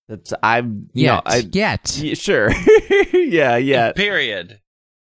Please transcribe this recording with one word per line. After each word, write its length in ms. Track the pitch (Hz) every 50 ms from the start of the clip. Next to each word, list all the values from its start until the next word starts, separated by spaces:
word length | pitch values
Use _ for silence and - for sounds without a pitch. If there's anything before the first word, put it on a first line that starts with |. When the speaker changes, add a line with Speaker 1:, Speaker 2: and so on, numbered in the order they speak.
| _ -
Speaker 1:
That's, 260 | 107 90 - - - -
I'm, 460 | - 110 117 120 123 117 107 104 - - -
Speaker 2:
Yet. 180 | 123 156 143 110
Speaker 1:
no, 80 | - -
I, 120 | - 113 123 113 87
Speaker 2:
Yet. 480 | 175 196 214 185 110 - - - - 143
Speaker 1:
y-, 120 | 151 151 -
sure. 380 | - - 202 180 127 104 - -
<laughs> 580 | - 180 220 214 220 - - 392 403 - - -
Yeah, 440 | 370 349 269 170 160 143 127 120 123
yet. 400 | 135 135 135 123 117 110 - -
Speaker 3:
Period. 640 | 202 208 196 160 135 117 104 92 85 87 104 104 _ _ _ _ _ _ _ _ _ _ _